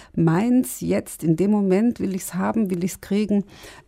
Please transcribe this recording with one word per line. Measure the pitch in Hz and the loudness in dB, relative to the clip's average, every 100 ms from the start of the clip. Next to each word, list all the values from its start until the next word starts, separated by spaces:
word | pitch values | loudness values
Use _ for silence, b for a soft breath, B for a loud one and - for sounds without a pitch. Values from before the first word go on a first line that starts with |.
| B - | B 0
meins, | 165 165 240 247 247 - | 2 2 2 2 0 -4
jetzt, | 170 196 - - | -2 -2 -4 -4
in | 170 160 | -2 2
dem | 202 | 2
Moment | 208 196 185 240 220 | 2 2 2 2 0
will | 196 185 | -4 -4
ich's | - | -6
haben, | 180 202 226 196 | -4 -2 -2 -2
will | 180 | -2
ich's | 185 - | -4 -6
kriegen. | - 202 208 202 - B B B | -4 -2 0 0 -2 B B B